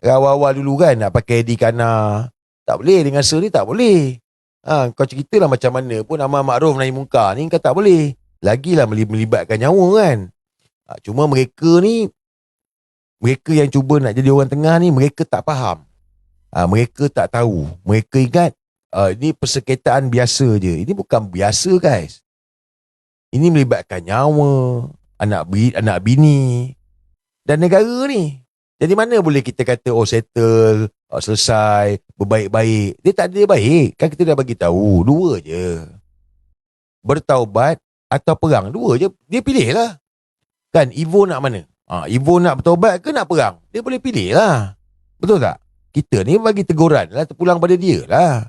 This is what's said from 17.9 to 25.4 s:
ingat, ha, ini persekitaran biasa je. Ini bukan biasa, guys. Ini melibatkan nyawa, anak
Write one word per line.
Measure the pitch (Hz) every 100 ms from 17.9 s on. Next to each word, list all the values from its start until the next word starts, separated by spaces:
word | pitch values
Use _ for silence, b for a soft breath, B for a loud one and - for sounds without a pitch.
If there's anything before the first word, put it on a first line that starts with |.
| 107 104 135
ingat, | 127 175 170 - _ _ _
ha, | 90 98
ini | 104 147 160
persekitaran | 147 135 117 131 - 127 135
biasa | 120 123 - 131 104
je. | 92 82
Ini | 107 98
bukan | - 123 104
biasa, | 87 101 107 180 185
guys. | 165 113 76 - _ _ _ _ _ _ _ _ _ _ _
Ini | 123 170
melibatkan | 156 127 113 - 92
nyawa, | 85 110 143 151 143 135 127 120 131 147 _ _
anak | 104 98